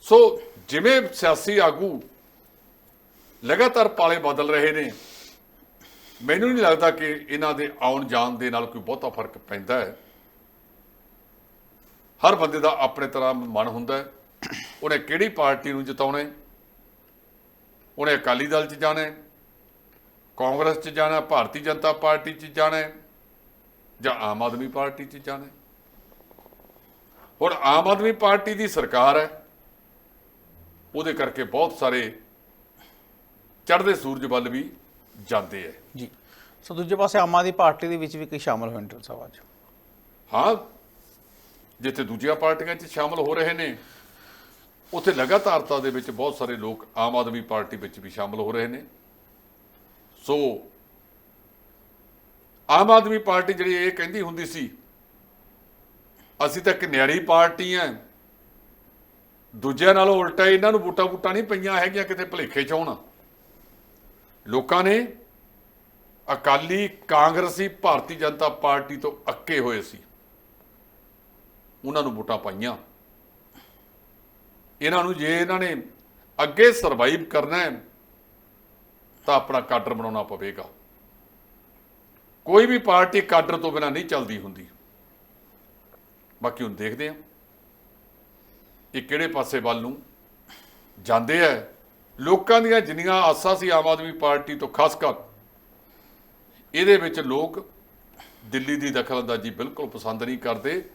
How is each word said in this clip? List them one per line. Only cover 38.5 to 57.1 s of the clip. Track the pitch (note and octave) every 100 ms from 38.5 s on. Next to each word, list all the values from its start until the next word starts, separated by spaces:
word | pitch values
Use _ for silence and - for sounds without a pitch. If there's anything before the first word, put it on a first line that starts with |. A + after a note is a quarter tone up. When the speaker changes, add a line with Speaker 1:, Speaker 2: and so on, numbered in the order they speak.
| A2+ A#2
Speaker 2:
ਹੋਏ | A2+
ਨੇ | G#2
ਢਿੱਲ | A2+
ਸਾਹਿਬ | - A#2+ B2
ਅੱਜ। | - - _ _ _ _ _ _ _ _
Speaker 1:
ਹਾਂ, | G#2+ E3 A3 - - _ _ _ _ _ _ _ _ _ _
ਜਿੱਥੇ | A#2+ C3+
ਦੂਜੀਆਂ | A#2+ A2 C#3 D#3
ਪਾਰਟੀਆਂ | D#3+ D#3+ D#3+ E3+
'ਚ | E3+
ਸ਼ਾਮਲ | - D3+ E3
ਹੋ | C#3+ D#3+
ਰਹੇ | D#3+
ਨੇ, | E3+ D#3+ A2+ - - - - - - - _ _ _ _
ਉੱਥੇ | F3 D#3+
ਲਗਾਤਾਰਤਾ | C3 B2+ G3 G3+ E3 C#3+ C#3+
ਦੇ | C3+
ਵਿੱਚ | B2+ B2
ਬਹੁਤ | A#2 C#3 C#3+
ਸਾਰੇ | A#2+ A#2
ਲੋਕ | G#2+ A2 - -
ਆਮ | A2+ B2
ਆਦਮੀ | A#2 A#2
ਪਾਰਟੀ | A2 A2 G2+ A2
ਵਿੱਚ | G2 -
ਵੀ | F#2+
ਸ਼ਾਮਲ | - G2+ G#2+
ਹੋ | G#2+
ਰਹੇ | A2+ A#2
ਨੇ। | B2 D3+ _ _ _ _ _ _ _ _ _ _ _ _ _
ਸੋ | - D3 C#3 G#2+ - _ _ _ _ _ _ _ _ _ _ _ _ _ _ _ _ _ _ _ -
ਆਮ | D3+ G#3
ਆਦਮੀ | A3+ G#3 G#3+
ਪਾਰਟੀ | G#3+ F#3 F3+
ਜਿਹੜੀ | F#3+ F#3 F3+
ਇਹ | F3+
ਕਹਿੰਦੀ | F3+ E3+ G3
ਹੁੰਦੀ | F3+ E3 E3+
ਸੀ, | E3 B2+ - _ _ _ _ _ _ _ _ _ _ _ _ _ _ _ _ D3
"ਅਸੀਂ | D3+
ਤਾਂ | F3
ਇੱਕ | F3+ F3
ਨਿਆਰੀ | C#3 C3+